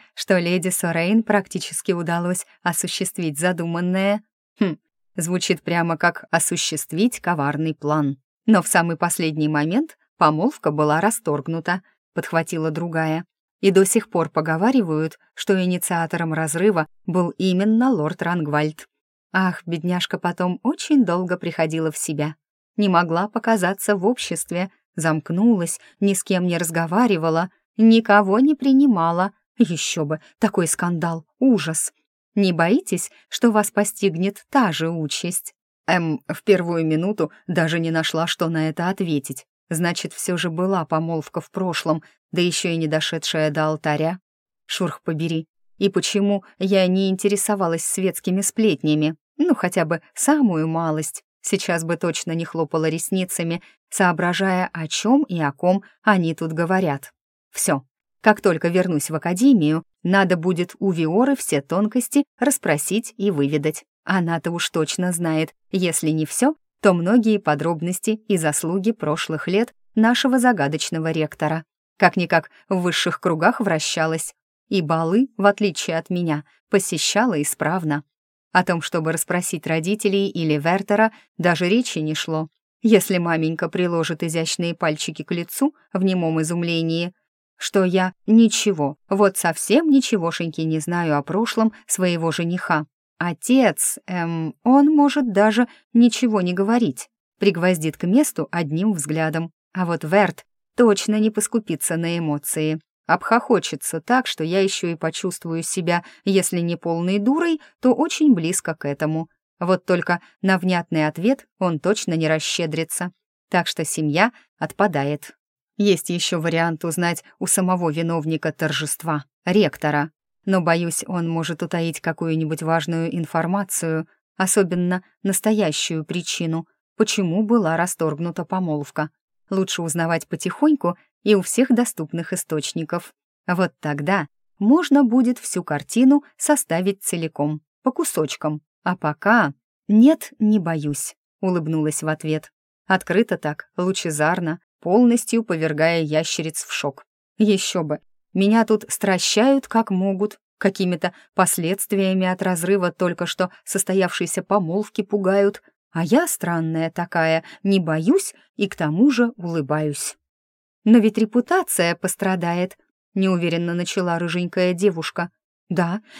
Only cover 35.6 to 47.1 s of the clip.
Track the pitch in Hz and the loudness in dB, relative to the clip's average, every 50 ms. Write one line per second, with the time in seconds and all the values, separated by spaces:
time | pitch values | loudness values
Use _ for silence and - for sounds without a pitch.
35.6 | _ _ _ _ _ - 180 180 165 160 151 - - - 185 - - 208 196 180 | _ _ _ _ _ 0 0 0 2 -2 -4 -4 -6 -10 -10 -4 2 2 2 4
36.6 | 170 170 170 165 160 156 156 160 175 202 214 - 160 - - _ _ - 160 170 | 2 -2 -2 -2 0 0 0 0 0 -2 -2 -2 -4 -4 -4 _ _ -2 0 0
37.6 | 165 156 165 170 165 165 165 160 156 - - 160 170 170 - - 175 160 165 160 | 0 0 0 -2 -2 0 -2 -2 -2 -2 -2 -2 -2 -4 -4 -4 -4 -2 0 0
38.6 | 156 160 156 - 170 180 196 - 190 165 151 143 - - 135 - - _ _ _ | -2 -2 -2 -2 -4 -4 -2 -2 -2 -2 -2 -2 -4 -6 -12 -14 -14 _ _ _
39.6 | _ _ 170 156 175 170 175 - - - - - - - 180 165 170 175 160 170 | _ _ -2 -2 -2 -2 -2 -4 -8 -10 -10 -8 -4 -4 -2 -2 -2 -4 -2 -2
40.6 | 180 190 196 180 156 - 160 156 165 165 165 156 147 - - 165 - - _ 190 | -2 0 0 -2 -2 -2 -2 -2 -2 -2 -4 -6 -6 -6 -10 -10 -10 -8 _ -4
41.6 | 190 180 160 - - 160 156 156 - _ _ _ _ _ - 180 175 180 170 - | -4 -4 -4 -4 -2 -2 -2 -2 -4 _ _ _ _ _ -2 0 0 0 0 -2
42.6 | - 175 165 165 160 151 156 156 - - 170 156 - - - 156 156 151 143 160 | -2 -2 -2 -2 -2 0 0 -2 -2 -2 -4 -6 -6 -4 -2 0 0 0 0 0
43.6 | 156 156 156 151 - 160 151 151 160 165 180 185 - _ _ _ _ _ _ _ | 0 -2 -2 -2 -2 -2 -2 0 -2 -2 -4 -6 -12 _ _ _ _ _ _ _
44.6 | _ - - - 185 160 - - _ 175 160 151 165 165 165 160 160 - _ _ | _ -10 -4 -4 -4 -4 -4 -6 _ -6 -4 -2 -2 -2 -2 -4 -4 -8 _ _
45.6 | _ _ _ - 196 196 - 185 - - - 202 202 202 202 196 - - _ _ | _ _ _ -2 -2 0 2 0 -2 0 0 0 2 2 0 -2 -4 -10 _ _
46.6 | 190 190 202 190 185 180 185 190 196 190 | -2 2 2 4 4 4 2 2 2 0